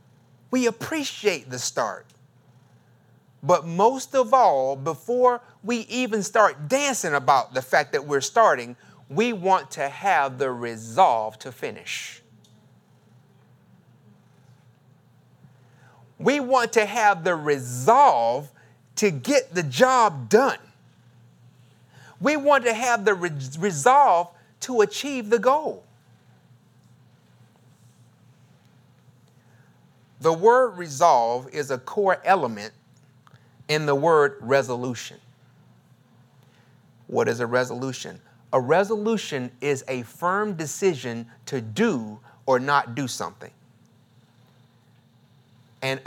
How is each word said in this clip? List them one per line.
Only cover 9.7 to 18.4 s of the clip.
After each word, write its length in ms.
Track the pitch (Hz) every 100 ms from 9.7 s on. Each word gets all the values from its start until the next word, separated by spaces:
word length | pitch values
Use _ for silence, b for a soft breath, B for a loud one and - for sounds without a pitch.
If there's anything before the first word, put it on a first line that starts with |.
to 180 | 160 139
have 480 | 135 196 165 135 127
the 120 | 135
resolve 880 | 123 120 113 113 123 180 113 110 110
to 120 | 135
finish. 720 | 123 135 104 - - - - _ _ _ _ _ _ _ _ _ _ _ _ _ _ _ _ _ _ _ _ _ _ _ _ _ _ _ _ _ _ _ _ _ b b b b b _ -
We 220 | 185 285
want 340 | 247 262 233
to 100 | 233
have 400 | 208 226 208 180
the 100 | 180
resolve 1160 | 165 147 139 123 123 135 247 277 127 117 127